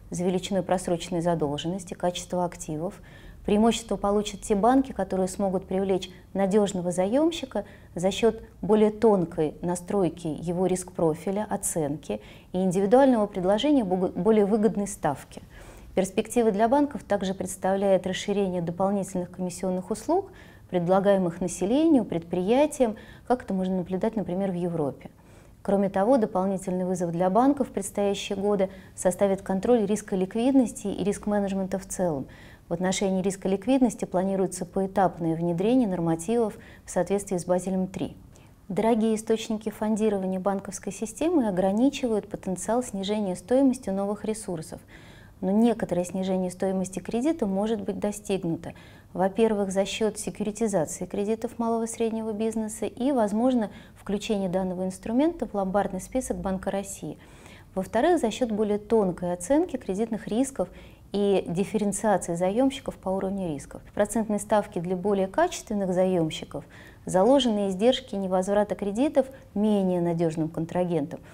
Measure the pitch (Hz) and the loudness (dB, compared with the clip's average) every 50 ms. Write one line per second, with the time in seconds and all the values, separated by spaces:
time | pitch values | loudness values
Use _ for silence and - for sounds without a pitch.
0 | - - 180 170 175 190 180 185 180 - 208 185 180 185 180 185 - - 175 165 | -14 -10 -6 -2 0 0 0 0 -2 -2 -2 -2 0 0 0 0 0 -2 -2 -2
1 | - - 185 170 165 175 170 160 151 139 143 147 - 165 180 196 - - - - | -2 -4 -4 -2 0 0 0 2 0 -2 -2 -2 -4 -4 -4 -6 -8 -12 -8 -4
2 | - 180 175 175 - - - 180 180 175 - - - - 156 151 165 196 - - | -4 -4 -2 -4 -6 -4 -2 -2 -2 -2 -4 -8 -10 -8 -6 -6 -6 -6 -8 -10
3 | - - - - - - - - - - 202 208 220 233 220 226 - - 208 190 | -16 -20 -20 -20 -18 -18 -18 -6 0 2 4 4 4 4 2 0 -2 -6 -4 -2
4 | - 202 202 214 208 - - 185 - - 220 196 190 233 254 269 269 - 226 - | 0 0 2 0 0 -2 -6 -6 -2 0 2 4 6 6 6 4 2 0 -2 -4
5 | 190 190 190 185 185 180 - - 202 196 185 180 175 - 185 185 196 190 190 180 | -4 -2 0 0 -2 -2 -2 -2 0 0 0 -2 -2 -2 -2 -2 0 0 0 0
6 | 185 - - - - - - 190 196 190 190 220 208 185 - 180 170 180 170 180 | -2 -6 -14 -18 -14 -6 -2 0 2 4 4 4 4 2 0 -2 -2 -2 0 0
7 | 185 196 226 277 311 330 330 - - - - 208 202 - - - - - - 180 | 0 2 2 2 2 2 0 -2 -6 -6 -6 -6 -6 -8 -12 -20 -18 -12 -4 -2
8 | 170 190 196 - 233 226 220 220 - - - - - 175 214 208 214 208 214 214 | 0 0 2 2 2 2 2 0 -6 -16 -12 -4 0 4 4 6 6 4 4 4
9 | 240 226 202 190 165 165 - 165 156 147 - - - 175 175 180 175 - 202 202 | 6 6 6 6 4 0 0 -2 -2 -2 -2 -4 -4 -4 -4 -4 -4 -2 0 2
10 | 185 160 - - - 165 147 - 160 175 170 175 185 180 185 180 - - - - | 2 0 0 -4 -6 -6 -6 -4 -4 -4 0 0 2 2 0 -2 -4 -6 -2 0
11 | 175 160 156 165 - 202 190 208 214 - 196 196 - - - 175 151 139 147 151 | 0 0 0 0 -2 -4 -4 -2 -4 -4 -4 -4 -4 -4 -2 -2 -2 -2 -4 -6
12 | - - 208 214 - - - - - - - 180 190 190 165 196 196 202 220 254 | -8 -8 -8 -8 -10 -14 -20 -20 -14 -6 -2 0 0 2 2 2 4 6 6 6
13 | 277 269 247 220 208 208 - 190 175 185 202 214 247 302 302 269 220 180 180 185 | 8 6 6 4 2 0 -2 0 2 2 2 2 4 4 4 4 2 2 0 0
14 | 185 - - - 175 220 226 214 202 190 214 220 214 226 - 208 202 190 - - | 0 0 0 2 4 4 6 6 6 4 4 2 2 2 2 0 -4 -4 -4 -2
15 | - 156 135 - - - - - - - - - - - - - - - - 190 | -2 -2 -2 -2 -6 -14 -18 -20 -20 -20 -20 -20 -20 -20 -20 -20 -20 -4 -2 -2
16 | 185 190 - - 220 - - 240 233 220 190 196 226 226 254 285 294 285 - 196 | -2 0 0 -2 -2 0 2 2 2 4 4 2 2 4 4 4 2 2 -2 -6
17 | - - 202 202 196 185 190 190 185 185 - - - 185 190 196 202 196 190 185 | -4 -2 -2 -2 0 -2 -4 -4 -6 -8 -6 -4 0 0 2 2 4 4 4 4
18 | 185 185 185 - - - 202 202 202 185 180 180 170 170 170 170 196 196 208 202 | 2 0 -6 -4 -4 -2 0 0 0 0 -2 -2 -2 -4 -2 0 0 0 0 0
19 | 185 190 - 180 175 175 - - 185 180 175 - - 185 185 185 180 - 220 214 | -2 -4 -4 -6 -6 -6 -8 -8 -8 -8 -6 -4 -4 -4 -2 -4 -4 -6 -6 -6
20 | - - 320 381 392 - - - - - - - - - - 180 170 165 185 196 | -2 0 0 0 0 -4 -10 -20 -20 -20 -20 -20 -8 -4 -2 0 2 4 4 4
21 | 190 202 202 190 185 170 170 - 190 180 185 - 196 196 240 294 320 330 311 247 | 6 4 4 4 2 0 -2 -2 -4 -6 -4 -2 0 0 2 4 4 4 4 4
22 | 208 - - 170 170 - - 180 180 190 240 262 302 302 302 - 262 220 208 - | 2 0 -4 -6 -6 -4 -4 -2 0 2 4 4 2 2 2 2 0 0 0 -4
23 | - - - - - - 247 254 - - 196 190 185 185 190 185 175 175 185 185 | -12 -18 -20 -8 -4 -2 -2 -2 -2 -2 -2 -2 0 0 -2 -2 -2 -2 -2 -2
24 | 202 226 226 220 180 - 175 185 196 190 180 175 175 175 170 160 147 135 - - | -2 -2 -2 -2 -4 -4 -2 -2 -2 -2 -2 -2 -2 -2 -2 -2 -2 -2 -4 -8
25 | - - - - - - - - - - - - - - 196 196 202 190 196 190 | -14 -20 -20 -20 -20 -20 -20 -20 -20 -20 -20 -10 -2 0 2 2 2 2 2 2
26 | 196 226 277 254 214 214 - 180 185 196 196 180 185 190 180 180 185 180 185 175 | 4 4 4 4 4 2 0 0 0 0 -2 -2 -2 -2 -2 -2 0 -2 -2 -2
27 | 185 170 170 170 180 185 190 220 254 277 285 - 247 - - 202 196 - - 208 | -2 -2 0 2 2 4 4 4 4 4 4 2 -2 -4 -4 -6 -6 -4 -2 0
28 | 202 202 202 196 - - 202 196 190 208 208 190 190 190 - - - - - - | 0 0 0 -2 -4 -6 -4 -2 0 0 2 2 0 -2 -4 -8 -20 -16 -8 -2
29 | - 185 180 - 202 196 190 190 190 - 190 190 - 226 247 233 208 185 214 208 | 0 0 2 2 2 2 2 0 -2 -2 -2 0 2 4 4 4 4 2 0 -2
30 | - - 208 185 185 190 - 226 233 269 269 269 247 202 - - - 202 - - | -2 -2 -2 -2 -2 -2 -2 0 2 4 6 4 4 4 0 -6 -6 -6 -4 -2
31 | 175 202 202 196 - 208 208 202 202 196 196 190 190 185 196 190 190 - - - | 0 0 -2 -2 -2 0 0 0 0 0 -2 -2 -2 -2 -4 -6 -6 -6 -4 -2
32 | 185 175 156 135 - - - - - - - - - - 170 165 180 185 190 - | 0 0 0 -2 -4 -8 -12 -18 -20 -20 -20 -18 -8 -6 -4 -2 0 0 0 0
33 | 214 190 190 190 180 202 190 190 - 196 190 196 196 247 262 269 254 226 - - | 0 0 0 0 0 0 -2 -2 -2 -2 -2 0 2 2 4 4 4 2 2 -2
34 | 196 190 - 180 190 190 196 190 190 185 190 - 180 175 - 196 190 190 190 208 | -4 -2 0 0 0 2 0 0 0 -2 -2 -6 -8 -4 -2 -2 -2 0 2 2
35 | 190 170 180 - 170 160 165 165 170 175 170 170 190 220 247 262 247 196 185 180 | 2 2 2 0 -2 -2 0 0 0 0 0 0 2 2 4 4 2 2 0 0
36 | 165 165 165 165 165 - 233 240 226 208 214 - - - - - - - - 190 | 0 0 0 0 0 0 0 0 0 0 -2 -8 -14 -20 -20 -20 -14 -4 -2 -2
37 | 175 180 196 202 202 - 190 175 165 175 180 185 180 185 190 185 185 185 - 180 | 0 0 0 -2 -2 -2 -4 -2 0 0 0 0 0 -2 -2 -2 -2 -2 -4 -6
38 | 151 95 - - - - - - - - - - - - 190 185 208 220 240 220 | -8 -8 -8 -12 -20 -20 -20 -20 -20 -20 -20 -18 -12 -6 -2 0 2 2 2 2
39 | 214 226 220 214 220 - 226 220 220 - 220 214 - 220 214 - 220 214 220 202 | 2 0 0 0 0 0 -2 -2 -2 -4 -6 -6 -6 -8 -6 -4 -2 -2 0 2
40 | 220 220 202 196 185 185 185 190 180 202 196 196 196 - 185 - - 202 185 - | 2 2 0 0 -2 -2 -4 -2 -2 -2 -2 -2 -4 -8 -12 -10 -10 -10 -8 -8
41 | 226 214 - - 294 330 359 302 240 214 185 175 196 190 196 214 247 285 277 - | -8 -8 -4 -2 0 2 2 2 2 2 2 2 2 2 4 4 2 2 2 0
42 | - 240 220 202 196 - - - - 190 185 180 - - 220 247 247 247 - 196 | -2 0 0 -2 -2 -4 -8 -8 -6 -6 -6 -4 -2 -2 -2 -2 -2 -4 -6 -6
43 | 196 190 208 220 208 190 180 180 - - 247 262 277 262 240 - - 196 190 196 | -4 -4 -2 -2 -2 -4 -4 -6 -2 0 4 4 4 4 2 0 -2 -4 -4 -2
44 | 196 202 208 208 - 214 220 214 - - 175 160 160 - - - - - - - | -2 -2 -4 -4 -4 -6 -6 -6 -6 -8 -8 -8 -8 -10 -14 -16 -16 -18 -20 -20
45 | - - - - - - - - 190 185 196 214 226 240 214 226 190 170 175 175 | -20 -20 -20 -20 -20 -20 -12 -6 -2 2 4 4 4 4 4 2 -2 0 0 0
46 | 180 180 - 190 185 190 190 185 185 180 180 185 196 190 190 190 185 185 - 190 | 0 -2 -2 -4 -2 0 0 0 -2 -4 -4 -2 -2 -2 0 -2 -2 -4 -6 -8
47 | - - - 226 247 311 330 330 226 196 190 190 208 220 233 208 196 208 196 190 | -6 -4 -4 -2 0 0 0 0 -2 -2 0 0 0 0 -2 -2 -4 -6 -4 -4
48 | 196 208 202 - - - 196 185 190 170 165 165 - - - - - - - - | -4 -4 -4 -4 -4 -4 -2 -2 0 -2 -2 -4 -6 -10 -14 -16 -20 -20 -20 -20
49 | - - - 175 185 190 190 - 226 220 220 202 202 190 185 196 202 196 - - | -20 -8 -2 0 0 2 2 2 2 4 2 0 -2 0 0 0 -2 -2 -2 -2
50 | 226 208 208 - - 196 190 - 208 214 202 - 233 220 196 180 151 - - - | -2 -2 -2 -4 -8 -8 -6 -4 -4 -4 -2 -2 -2 0 2 0 0 -2 -4 -8
51 | 185 180 - 196 202 202 220 220 - 233 - - 233 226 233 226 226 226 - - | -8 -6 -4 -4 -2 -2 -2 -2 -4 -6 -6 -4 -2 -2 0 -2 -2 -4 -4 -2
52 | 226 226 214 226 220 220 220 214 220 226 220 226 220 214 214 - 214 196 - - | -2 -2 -2 -4 -4 -6 -4 -2 -2 -2 -2 -2 -4 -6 -6 -6 -6 -6 -4 -2
53 | 240 277 294 247 214 202 202 220 240 262 254 240 214 196 - - - - - - | -2 0 2 2 2 2 2 2 2 4 4 2 0 -2 -6 -12 -20 -20 -20 -12
54 | - - 196 202 - - 220 196 196 180 170 185 190 185 180 180 190 185 185 - | -6 -4 -4 -4 -2 -2 -2 0 0 0 0 -2 -2 -2 -2 -4 -4 -4 -6 -6
55 | - - 226 247 294 330 339 339 233 208 - 202 196 190 185 202 190 196 190 185 | -6 -2 0 2 2 2 0 -2 -6 -6 -4 -2 -2 0 2 0 0 0 -4 -8
56 | - - - 262 254 - 220 180 175 196 190 190 190 196 190 196 202 196 - - | -8 -6 -4 -4 -4 -4 -4 -4 -4 -4 -4 -4 -4 -4 -4 -4 -4 -8 -10 -12
57 | - 156 143 - - - - - - - - - - - - 190 185 - - 220 | -10 -10 -12 -12 -16 -20 -20 -20 -20 -20 -20 -20 -20 -10 -6 -6 -4 -2 0 2
58 | 262 339 359 302 - 220 208 - 262 226 214 202 220 202 208 208 208 - 233 220 | 4 4 4 4 2 0 0 -2 -2 0 0 0 0 0 0 -2 0 2 4 4
59 | 202 185 170 - 180 175 175 175 175 - 269 311 359 359 - 254 - - 185 196 | 4 2 0 -2 -2 -4 -4 -2 0 2 2 4 2 2 -2 -6 -6 -4 -4 -2
60 | 233 226 226 208 - - 208 226 269 269 - - 180 180 - - - - - - | -2 -2 -4 -6 -6 -2 0 0 0 0 -2 -4 -6 -6 -8 -14 -20 -20 -20 -20
61 | - - - 202 202 202 196 185 - - 175 170 202 - - 220 214 202 190 - | -14 -6 -2 0 2 4 4 2 2 0 -2 -2 -2 -2 -2 -2 -2 -2 -2 0
62 | - 220 202 180 180 - 170 170 185 185 202 233 269 269 269 - - - - - | 2 2 2 2 2 -2 -2 0 0 0 2 2 2 2 0 -2 -8 -10 -12 -8
63 | - 190 190 196 196 190 196 196 185 170 147 139 - - - - - - - - | -6 -4 -2 -2 -2 -2 -2 -4 -4 -4 -4 -6 -8 -12 -16 -18 -18 -6 -2 0
64 | 208 208 - 233 214 220 208 208 202 - 220 208 202 202 - 180 170 180 190 180 | 0 0 0 0 0 0 -2 -2 0 2 2 2 2 0 -4 -6 -4 -2 -2 -2
65 | 175 208 202 196 190 190 - - 330 359 - - - - 220 202 196 185 180 180 | 0 0 2 2 0 0 2 2 0 0 0 -4 -8 -6 -4 -2 0 0 2 2
66 | 185 185 185 175 165 156 - - - - - 143 - - - - - - - - | 2 4 2 2 2 0 -2 -6 -10 -12 -12 -12 -12 -14 -18 -20 -20 -20 -20 -14
67 | - - 160 180 190 226 269 285 247 240 214 208 202 196 190 180 214 247 262 - | -6 0 2 4 6 6 6 6 4 2 2 0 0 -2 0 2 4 4 4 2
68 | - - - 196 196 185 185 185 185 202 202 208 208 208 - - 202 202 196 220 | -2 -6 -6 -4 -2 0 0 0 0 2 2 2 2 0 -2 -4 -4 -4 0 0
69 | 269 311 302 285 262 - - - - - - 202 208 214 214 202 190 185 180 175 | 0 2 2 2 0 0 -4 -18 -16 -8 -2 0 2 2 4 4 2 2 2 2
70 | 170 170 170 165 175 165 156 165 156 160 165 - 165 160 - 180 180 170 175 160 | 2 0 2 2 0 0 0 0 -2 -2 -2 -4 -6 -2 -2 -2 0 0 0 -2
71 | 139 156 - - - - | -2 -4 -8 -12 -16 -18